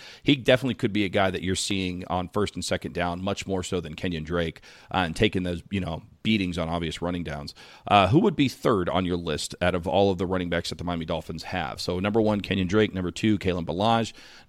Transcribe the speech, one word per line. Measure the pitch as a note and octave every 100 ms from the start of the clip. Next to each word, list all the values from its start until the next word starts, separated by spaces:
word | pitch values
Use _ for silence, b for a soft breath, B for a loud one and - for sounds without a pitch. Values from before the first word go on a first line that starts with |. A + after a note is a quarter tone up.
| B B
He | - C#3+
definitely | A2+ B2+ C3+ A2
could | A#2
be | G2+ G2
a |
guy | G2+ F#2+
that | F2+
you're | F2 F#2
seeing | - G2 F#2 F2+ F2+
on | F2 F2+
first | G#2 G2 -
and | -
second | F#2 -
down, | D#2+ F2 E2+
much | G2 G2 -
more | F#2+
so | F2 F#2
than | D#2+ D#2
Kenyon | F#2+ D#2+
Drake, | D#2 F2 E2 - B B B
uh, | F#2
and | F2 D#2+
taking | G#2+ F#2+
those, | F2+ E2+ -
you | G2
know, | E2+ D#2+ - _
beatings | A2 A2 F#2 F2
on | E2
obvious | E2+ E2 -
running | E2+ F2+
downs. | D#2 D2 C#2+ - B B -
Uh, | G2+ F#2+
who | C#3+
would | G#3+ D3+
be | C3
third | - D3 G#2 F2
on | F2+ F#2
your | F2
list | E2+ D2 - -
out | F2+ F2+
of | F2+
all | F#2 G2+
of | F#2
the | F2+
running | F#2 F2
backs | E2+ -
that | E2
the |
Miami | E2+ E2+ E2
Dolphins | E2 - E2+
have? | - F#2 D2 G#1
So | - F#2
number | G2+ A2
one, | G#2+ G#2
Kenyon | F2+ F#2+ F2+
Drake. | G#2+ G#2+
Number | F#2+ F2+
two, | - A2 G#2
Kalen | F#2+ F2 E2
Ballage. | E2+ G#2+ A#2 A2 - B B